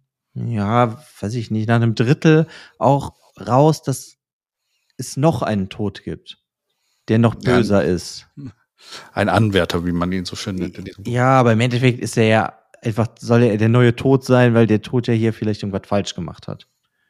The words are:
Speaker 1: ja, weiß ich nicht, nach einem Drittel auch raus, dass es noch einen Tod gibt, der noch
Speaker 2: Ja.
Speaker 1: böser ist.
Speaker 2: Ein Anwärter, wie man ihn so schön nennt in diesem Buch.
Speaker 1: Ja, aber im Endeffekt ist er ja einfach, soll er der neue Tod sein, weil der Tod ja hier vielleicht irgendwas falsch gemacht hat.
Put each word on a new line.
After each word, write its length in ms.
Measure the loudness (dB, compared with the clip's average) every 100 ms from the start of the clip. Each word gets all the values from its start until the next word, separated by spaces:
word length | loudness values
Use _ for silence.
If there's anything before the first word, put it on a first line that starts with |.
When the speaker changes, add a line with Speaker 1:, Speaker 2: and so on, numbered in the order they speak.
| _ _ _
Speaker 1:
ja, 680 | -10 -6 -4 -2 0 0 -2 -16 -10
weiß 140 | -8
ich 180 | -6 -6
nicht, 160 | -4 0
nach 80 | 2
einem 200 | 2 2
Drittel 520 | 2 2 4 4 2 -6 -20 -2
auch 360 | 0 0 -2 -14 _ -14
raus, 420 | 0 4 4 2
dass 320 | -2 -6 -8 _ _ _ _ _ _ _ _ -16
es 200 | -12 -2
noch 240 | 0 0
einen 280 | -2 -2 -4
Tod 340 | -6 -8 -8
gibt, 340 | -12 -12 -14 -20 _ _ _ _ _ _ -2
der 80 | 2
noch 160 | 2 0
Speaker 2:
Ja. 160 | 0 0
Speaker 1:
böser 260 | 2 2
ist. 440 | 0 -2 -6 -16 -20 -20 -20 -20 _ _ -20 -20 -10
Speaker 2:
Ein 160 | -4 0
Anwärter, 560 | 2 2 2 0 -2 -4
wie 60 |
man 200 | -2 -2
ihn 140 | -4 -8
so 100 | -10
schön 200 | -8 -6
nennt 220 | -8 -10
in 80 | -16
diesem 180 | -14
Buch. 80 | -8
Speaker 1:
Ja, 280 | -2 2 4
aber 120 | 4
im 80 | 2
Endeffekt 400 | 0 0 0 0
ist 180 | -4 0
er 80 | 2
ja 340 | 2 0 -6 _ _
einfach, 280 | -6 -2 -4 -4
soll 240 | 0 2
er 140 | 4 2
der 120 | 2
neue 260 | 4 4 2
Tod 280 | 2 2 4
sein, 280 | 4 4 4
weil 100 | 4
der 140 | 2
Tod 260 | -2 -4 -2
ja 60 |
hier 200 | 0 -2
vielleicht 280 | -2 -4 -4
irgendwas 260 | -6 -8 -4
falsch 280 | -4 -4 -8
gemacht 320 | -12 -12 -14
hat. 200 | -16 _ _ _ _ _